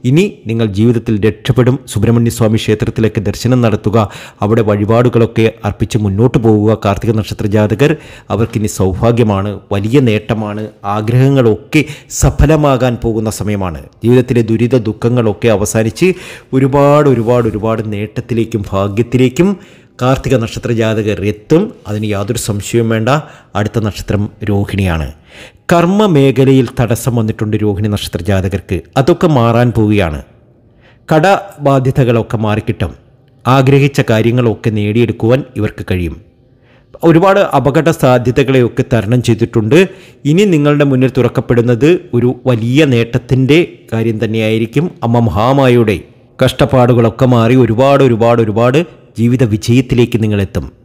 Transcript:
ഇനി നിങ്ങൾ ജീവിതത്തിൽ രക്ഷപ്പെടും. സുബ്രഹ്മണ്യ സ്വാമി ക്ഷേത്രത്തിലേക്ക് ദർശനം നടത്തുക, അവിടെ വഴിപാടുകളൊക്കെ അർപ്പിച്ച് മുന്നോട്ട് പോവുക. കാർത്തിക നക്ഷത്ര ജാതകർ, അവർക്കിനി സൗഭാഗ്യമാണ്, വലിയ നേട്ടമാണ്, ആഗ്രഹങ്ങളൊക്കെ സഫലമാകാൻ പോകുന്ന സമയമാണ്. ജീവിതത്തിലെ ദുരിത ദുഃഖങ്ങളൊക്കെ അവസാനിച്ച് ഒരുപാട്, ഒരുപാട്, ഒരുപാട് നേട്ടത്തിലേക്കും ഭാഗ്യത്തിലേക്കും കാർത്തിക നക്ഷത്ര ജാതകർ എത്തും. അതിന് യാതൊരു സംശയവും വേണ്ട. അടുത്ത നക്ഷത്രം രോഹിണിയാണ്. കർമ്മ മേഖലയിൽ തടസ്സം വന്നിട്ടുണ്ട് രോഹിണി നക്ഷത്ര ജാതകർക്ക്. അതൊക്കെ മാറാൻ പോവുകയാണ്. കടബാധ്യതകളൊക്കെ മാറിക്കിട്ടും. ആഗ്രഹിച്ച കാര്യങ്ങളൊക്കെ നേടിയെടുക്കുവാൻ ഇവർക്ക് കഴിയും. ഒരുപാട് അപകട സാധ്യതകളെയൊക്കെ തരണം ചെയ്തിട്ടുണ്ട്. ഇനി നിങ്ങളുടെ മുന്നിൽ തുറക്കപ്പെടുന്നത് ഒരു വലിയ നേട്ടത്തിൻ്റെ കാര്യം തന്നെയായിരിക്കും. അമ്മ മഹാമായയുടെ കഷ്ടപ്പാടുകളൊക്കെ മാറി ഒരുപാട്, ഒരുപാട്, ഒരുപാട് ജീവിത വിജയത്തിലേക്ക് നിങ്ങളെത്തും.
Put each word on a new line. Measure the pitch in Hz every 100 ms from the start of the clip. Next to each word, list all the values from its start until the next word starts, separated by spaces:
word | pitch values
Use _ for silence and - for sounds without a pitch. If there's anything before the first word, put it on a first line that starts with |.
ഇനി | 123 147 208 - -
നിങ്ങൾ | 113 113
ജീവിതത്തിൽ | 95 117 117 113 107
രക്ഷപ്പെടും. | 107 - - - 123 135 -
സുബ്രഹ്മണ്യ | - 110 117 117
സ്വാമി | - 110 110
ക്ഷേത്രത്തിലേക്ക് | - 107 113 - 110 -
ദർശനം | 101 - 117 127
നടത്തുക, | 117 104 107 110 104 - - -
അവിടെ | 104 113
വഴിപാടുകളൊക്കെ | 104 104 104 113 123 117 113 - 110 -
അർപ്പിച്ച് | 104 - 107 107
മുന്നോട്ട് | 104 95 123 117
പോവുക. | 113 107 104 107
കാർത്തിക | 104 - 107
നക്ഷത്ര | 110 101 - 101
ജാതകർ, | 107 104 104 147 151 - - -
അവർക്കിനി | 98 110 113 107
സൗഭാഗ്യമാണ്, | - 95 92 117 120 113 98 101 98 -
വലിയ | 101 107 139
നേട്ടമാണ്, | 123 104 - 110 107 104 107 -
ആഗ്രഹങ്ങളൊക്കെ | 101 104 107 123 135 139 117 104 - 156 156 - -
സഫലമാകാൻ | - 139 - 143 156 147 127 123 117
പോകുന്ന | 117 110 110
സമയമാണ്. | - 101 101 92 73 71 _
ജീവിതത്തിലെ | 113 127 127 120
ദുരിത | 107 110 117 131
ദുഃഖങ്ങളൊക്കെ | 107 101 120 123 110 98 120
അവസാനിച്ച് | 101 104 113 110 - 185 170 - - -
ഒരുപാട്, | 135 135 143 143 147 147
ഒരുപാട്, | 120 110 123 113
ഒരുപാട് | 104 110 110 110
നേട്ടത്തിലേക്കും | 104 104 - 120 117 113 110 95
ഭാഗ്യത്തിലേക്കും | 98 101 101 123 127 127 127 190 190 - - _ -
കാർത്തിക | 127 131 127 127
നക്ഷത്ര | 113 - 117
ജാതകർ | 113 110 107 107 92
എത്തും. | 101 104 - 156 220 - -
അതിന് | 107 107
യാതൊരു | 101 101 117
സംശയവും | - 101 - 117 117
വേണ്ട. | 113 113 147 - - _
അടുത്ത | 98 104 120
നക്ഷത്രം | 104 - - 101 104 -
രോഹിണിയാണ്. | 104 101 98 98 95 80 69 - _ - - _ -
കർമ്മ | 175 170 202 214
മേഖലയിൽ | 147 135 120 131 131 120 -
തടസ്സം | 113 113 - 117
വന്നിട്ടുണ്ട് | 110 104 107 107
രോഹിണി | 104 98 104
നക്ഷത്ര | 104 - 90
ജാതകർക്ക്. | 87 95 92 92 - 87 - -
അതൊക്കെ | 131 170 180
മാറാൻ | 143 117 117 123 107
പോവുകയാണ്. | 107 104 85 71 - _ _ _ _ _ _ _ -
കടബാധ്യതകളൊക്കെ | 156 180 196 - - 143 139 127 131 120 113 107 110
മാറിക്കിട്ടും. | 107 107 - - 85 - _ _ _ _ 120
ആഗ്രഹിച്ച | 135 131 139 139 - 120
കാര്യങ്ങളൊക്കെ | 110 113 123 117 107 123
നേടിയെടുക്കുവാൻ | 107 104 110 113 - 110 131 - -
ഇവർക്ക് | 104 - -
കഴിയും. | 92 82 76 - _ _ _ _ _ _ -
ഒരുപാട് | 165 160 190 202
അപകട | 190 143 127 147 156
സാധ്യതകളെയൊക്കെ | 156 135 127 117 123 127 131 117 - 127
തരണം | 117 104 123
ചെയ്തിട്ടുണ്ട്. | 117 104 117 117 107 156 185 - - -
ഇനി | 139 165
നിങ്ങളുടെ | 208 160 147 147
മുന്നിൽ | 143 127 127 -
തുറക്കപ്പെടുന്നത് | 120 - - 120 117 120 147 175 -
ഒരു | 120 180 - 127
വലിയ | 117 117 135
നേട്ടത്തിൻ്റെ | 151 120 117 120 - 131 131 156 170 - -
കാര്യം | 113 113 107
തന്നെയായിരിക്കും. | 110 110 110 110 113 139 180 -
അമ്മ | 120 120
മഹാമായയുടെ | 113 85 117 139 135 123 110 90 - _ _ -
കഷ്ടപ്പാടുകളൊക്കെ | 131 - 139 131 120 120 117 - 127
മാറി | 120 113
ഒരുപാട്, | 131 117 110 135 139
ഒരുപാട്, | 135 113 117 117
ഒരുപാട് | 110 107 123 143 170 - _ -
ജീവിത | 117 127
വിജയത്തിലേക്ക് | 123 104 - 120 135 120 120 117
നിങ്ങളെത്തും. | 107 104 98 90 65 _